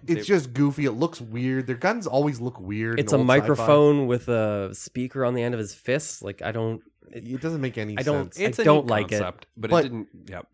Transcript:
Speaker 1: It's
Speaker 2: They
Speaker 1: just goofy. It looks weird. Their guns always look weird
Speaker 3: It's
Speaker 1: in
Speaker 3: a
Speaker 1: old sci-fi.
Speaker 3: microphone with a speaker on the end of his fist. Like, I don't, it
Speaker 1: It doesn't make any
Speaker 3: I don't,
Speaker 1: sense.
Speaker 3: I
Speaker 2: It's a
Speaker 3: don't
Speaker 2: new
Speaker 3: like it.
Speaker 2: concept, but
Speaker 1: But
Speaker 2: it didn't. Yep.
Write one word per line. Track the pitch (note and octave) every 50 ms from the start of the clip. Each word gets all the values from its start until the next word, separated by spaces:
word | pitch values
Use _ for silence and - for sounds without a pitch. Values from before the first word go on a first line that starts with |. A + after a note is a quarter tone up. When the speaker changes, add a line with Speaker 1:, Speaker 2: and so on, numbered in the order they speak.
| -
Speaker 1:
It's | C#3+ E3+ F3+ G#3 F#3+
Speaker 2:
They | G3+
Speaker 1:
just | F3 C#3 B2+ A#2+
goofy. | C3+ C#3+ C#3+ C#3 C#3+ D3
It | C3 A2
looks | A#2+ D#3+ E3 E3+ -
weird. | A#2+ A2 A2 A#2+ B2 C3 C3 C3 B2+
Their | B2 B2+
guns | A#2 - F#3+ A#3 A#3+ F#3+
always | D#3 B2 C3+ D3 D3+ C#3 A#2
look | A#2+ B2+ - -
weird | F#2 F#2+ G#2 G#2+ A2 A2+ A#2 A#2+
Speaker 3:
It's | C#3+ - D3
Speaker 1:
in | C3+
Speaker 3:
a | B2+
Speaker 1:
old | B2+
sci-fi. | C3 C#3+
Speaker 3:
microphone | C#3+ - C#3+ A#2+ A2+ C3 D3 D3 D3 D3 D3 C#3+ C3+
with | A#2+ B2 A#2+ - B2+
a | A#2 A2+ A2 G#2+ G#2 G2+ G2 - G#2
speaker | - - - - B2+ B2+ B2+ - C3+ C3
on | A#2+ B2+
the | B2 A#2
end | A#2+ B2
of | A2+
his | G#2+ G2+ -
fist. | - - - B2+ D3 D3 - - - -
Like, | G2 G2 - -
I | G#2+ A2
don't, | A2+ A2+ A2+ A2+ - - _ _ _ _ -
it | - - G2
Speaker 1:
It | A#2 C3 B2
doesn't | C#3 E3 E3 D3+
make | C3 B2+ G#2+ A#2
any | G#2+ G#2+ G#2 -
Speaker 3:
I | B2
don't, | D3 D3 C#3+ G2 F2 -
Speaker 1:
sense. | -
Speaker 3:
I | G3 A3
Speaker 2:
It's | A2+ -
a | A3
Speaker 3:
don't | D#3 D3+ D3+ C3+
Speaker 2:
new | A#2+
Speaker 3:
like | A2+ G#2+ G#2 F2+ G#2+
it. | G#2
Speaker 2:
concept, | G2 F2+ - - - - _
but | - G#2+ G#2+
Speaker 1:
But | E3 E3+ C#3+
Speaker 2:
it | C3
didn't. | A#2+ A2 G2+ - - F2+ - -
Yep. | F#2 F2+ - _